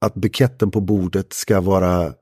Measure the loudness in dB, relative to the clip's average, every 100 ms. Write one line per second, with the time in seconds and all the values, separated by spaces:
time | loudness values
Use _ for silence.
0 | -4 -2 -2 2 0 0 -2 0 0 0
1 | 0 -4 -6 -6 -2 0 2 2 2 2
2 | -2 -6